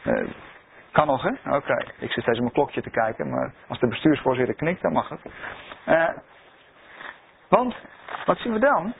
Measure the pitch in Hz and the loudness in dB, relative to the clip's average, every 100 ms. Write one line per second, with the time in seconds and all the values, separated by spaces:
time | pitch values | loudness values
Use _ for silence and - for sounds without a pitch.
0 | - 57 50 - - - _ - - - | 0 0 0 -10 -18 -20 _ -20 -2 0
1 | 151 131 185 262 - 139 - 123 - - | 2 2 0 -4 -2 -2 0 -2 -2 -8
2 | 117 - 117 113 120 - 143 - - - | -6 -4 0 0 0 0 0 -2 -4 -2
3 | 113 113 71 127 - - - 131 123 113 | -2 -2 -4 -2 -4 -8 -12 0 0 2
4 | 156 143 135 127 123 110 151 180 185 143 | 2 4 2 2 0 0 -2 0 0 0
5 | 110 147 - - - - - - - 320 | -2 -8 -14 -14 -14 -14 -16 -14 2 2
6 | 330 - - - - - - - - - | 2 -2 -14 -20 -20 -20 -20 -20 -20 -18
7 | - - - _ _ 196 247 226 - - | -18 -18 -20 _ _ 4 4 -4 -12 -20
8 | - - - 185 247 214 262 240 180 247 | -14 -8 0 0 0 2 4 4 0 -8